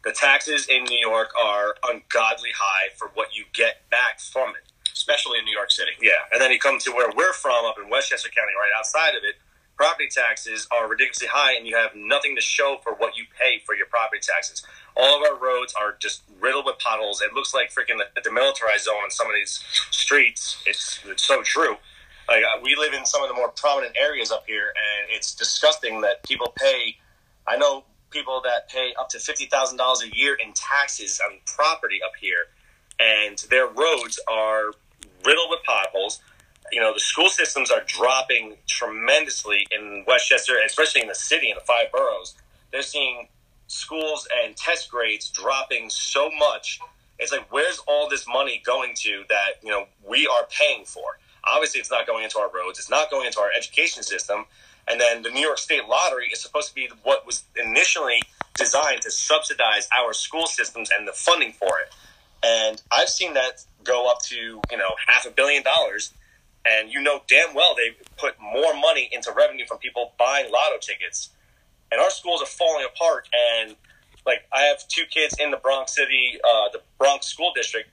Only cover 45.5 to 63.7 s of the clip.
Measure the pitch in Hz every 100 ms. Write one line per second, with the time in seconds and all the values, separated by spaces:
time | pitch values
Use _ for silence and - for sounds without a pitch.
45.5 | 135 135 123 110 - - 139 151 151 147
46.5 | - - - - _ _ _ 120 135 -
47.5 | 139 165 - - 147 147 143 - 127 139
48.5 | 113 - 87 - - - 101 98 104 98
49.5 | - 110 101 98 _ 101 127 143 123 -
50.5 | - 151 127 - - - - _ _ -
51.5 | 135 151 123 113 123 117 113 110 110 101
52.5 | 90 92 92 - 135 156 139 127 110 101
53.5 | 117 - - 165 - 107 92 - 104 120
54.5 | _ - _ - 120 120 117 113 127 151
55.5 | 139 - 151 110 131 180 127 120 - -
56.5 | 147 151 - 127 117 120 139 - - -
57.5 | - 117 123 180 175 139 120 - _ -
58.5 | - - 135 151 127 110 - - - -
59.5 | - 120 107 - 123 120 110 - 156 165
60.5 | - 110 117 107 104 104 - - 113 113
61.5 | - 95 85 - - - _ _ _ 117
62.5 | 113 110 113 - 123 - - 180 139 127
63.5 | - -